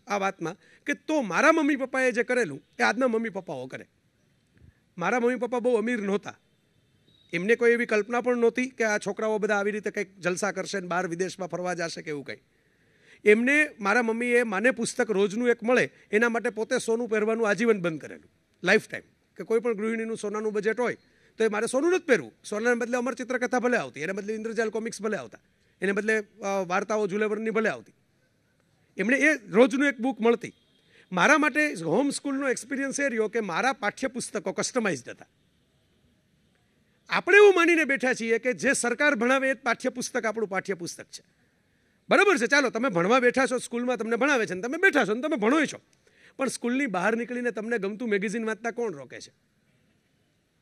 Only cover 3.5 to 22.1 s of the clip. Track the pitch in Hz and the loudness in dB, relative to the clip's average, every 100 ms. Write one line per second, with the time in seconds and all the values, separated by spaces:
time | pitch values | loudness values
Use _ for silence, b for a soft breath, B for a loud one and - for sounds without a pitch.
3.5 | 139 131 135 - _ _ _ _ _ _ | -10 -10 -14 -18 _ _ _ _ _ _
4.5 | _ - b b - 175 247 240 247 240 | _ -20 b b -6 -2 2 2 0 -2
5.5 | 247 233 233 220 240 196 202 151 - _ | -2 0 0 0 -2 -2 -4 -6 -16 _
6.5 | _ _ _ _ _ _ _ _ 170 196 | _ _ _ _ _ _ _ _ -4 0
7.5 | 233 233 233 240 214 208 240 247 247 233 | 2 4 2 2 -2 -2 -2 -2 2 2
8.5 | 233 254 - 220 208 208 196 220 214 208 | 0 -4 -2 -2 -2 -4 -4 -2 -2 0
9.5 | 202 202 208 208 202 190 196 170 180 202 | 0 -2 -4 -6 -6 -8 -6 -4 -2 -4
10.5 | 185 175 202 180 175 185 170 185 - 180 | -4 -6 -8 -4 -4 -2 -2 -2 -4 -8
11.5 | 170 180 175 170 180 160 147 123 107 _ | -6 -4 -4 -6 -8 -8 -8 -10 -14 _
12.5 | b b b b b b b 208 214 247 | b b b b b b b 4 6 6
13.5 | 294 294 - 202 226 226 226 247 240 240 | 2 2 -2 0 2 2 -2 2 2 2
14.5 | 190 240 226 233 - 233 190 202 208 247 | 0 0 0 -2 -2 -2 0 0 0 0
15.5 | 233 220 247 147 b b 208 233 233 233 | 0 2 2 2 b b 0 2 0 -4
16.5 | 214 220 254 - 226 240 214 214 226 214 | -6 -4 -2 -2 -2 -2 -2 0 0 0
17.5 | 196 233 208 170 151 117 87 - _ _ | 2 2 2 0 -6 -10 -20 -20 _ _
18.5 | _ 175 196 - 107 - _ _ - 180 | _ 2 2 2 -10 -14 _ _ -14 -2
19.5 | 226 240 202 220 226 226 226 208 214 220 | -2 0 -2 -4 -4 -6 -6 -6 -6 -4
20.5 | 214 202 220 233 123 b b b - 220 | -2 -2 -2 -2 -4 b b b -2 -2
21.5 | 208 226 262 330 370 - | 0 -2 0 2 2 2